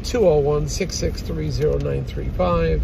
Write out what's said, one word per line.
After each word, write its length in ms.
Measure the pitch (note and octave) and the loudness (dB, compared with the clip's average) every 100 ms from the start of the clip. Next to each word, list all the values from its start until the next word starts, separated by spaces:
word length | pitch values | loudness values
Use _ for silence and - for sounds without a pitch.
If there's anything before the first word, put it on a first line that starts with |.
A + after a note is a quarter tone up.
two 240 | - C4 F#3 | -4 4 4
oh 80 | D3+ | 6
one, 320 | C#3+ D3+ D3 | 4 0 -2
six 280 | - - - | -4 -4 -2
six 260 | D#3+ - | -4 -4
three, 280 | - D#3+ D3+ | -6 -4 -4
zero 280 | B2 D3 C#3 | 0 0 0
nine 260 | C#3+ C#3 | 0 -2
three 240 | C3+ - C3 - | -4 -6 -6 -2
five. 460 | F3+ E3+ D#3+ D#3+ | 0 2 2 0